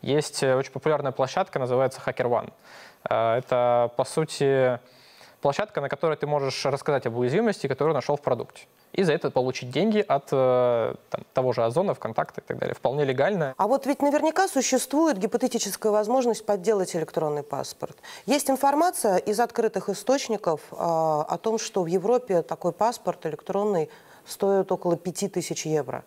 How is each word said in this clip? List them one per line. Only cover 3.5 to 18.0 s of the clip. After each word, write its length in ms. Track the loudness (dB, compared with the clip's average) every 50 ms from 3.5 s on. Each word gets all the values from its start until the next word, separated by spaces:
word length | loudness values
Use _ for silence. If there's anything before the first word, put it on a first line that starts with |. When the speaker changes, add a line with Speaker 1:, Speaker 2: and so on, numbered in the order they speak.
| 2 2 4 4 4 4 2 2 0
Speaker 1:
по 100 | -2 -2
сути, 760 | 0 0 -4 -2 -2 -2 0 2 4 4 4 4 2 2 -2 -8 -20 -20 -20 -20 -20 -20 -20 -20 -20 -16 _
площадка, 400 | -2 0 0 0 -4 -4 -2 -4
на 80 | -2 -2
которой 280 | -2 -2 -2 -2 -2
ты 100 | -2 -2
можешь 400 | -2 -2 -2 -2 -2 -4 -2 -2
рассказать 400 | -2 -2 -2 0 0 0 0 0
об 100 | -2 -2
уязвимости, 520 | 0 -2 0 2 2 0 0 -2 -2 -4 -6
которую 260 | -2 0 0 0 0
нашёл 220 | 0 0 -2 -4
в 40 | -2
продукте. 460 | 0 -2 -2 -2 -4 -12 _ -20 -20 _ _ _ _ _
И 120 | -2 0 2
за 80 | 2
это 180 | 2 2 0 0
получить 400 | 0 0 0 0 -2 -6 -8 -4
деньги 300 | 0 0 2 2 2 2
от, 300 | 2 2 0 0 0 0
э, 640 | 2 4 4 4 4 4 4 4 2 2 0 -2 -4 -8 _ _
там, 140 | -10 -10 -10 _ _
того 180 | 0 0 0
же 120 | 0 2 0
Озона, 300 | 0 2 0 0 0 -2
ВКонтакта 460 | -4 -6 -6 -4 -4 -4 -4 -8 -16
и 40 | -10
так 140 | -8 -6 -4
далее. 160 | -4 -6 -6
Вполне 300 | -2 -2 -2 0 0 0
легально. 500 | 0 2 2 2 0 2 -2 -2 -4 0
Speaker 2:
А 120 | -2 2 2
вот 180 | 2 0 0
ведь 160 | -2 -2 2
наверняка 460 | 2 2 2 2 2 2 2 2 0 2
существует 680 | 0 -2 0 2 0 0 0 0 0 2 2 2 2 0
гипотетическая 760 | -2 -2 -2 -2 -2 -2 -2 -2 -4 -4 -6 -2 -2 0
возможность 520 | 2 2 2 2 0 2 2 0 -2 -2 -2
подделать 520 | -2 -2 0 2 0 2 2 0 -2 -2
электронный 480 | -4 -4 -2 -4 -2 -2 -2 -2 -4 -6
паспорт. 520 | -6 -8 -8 -8 -8 -8 _ -12 -12 -12 -20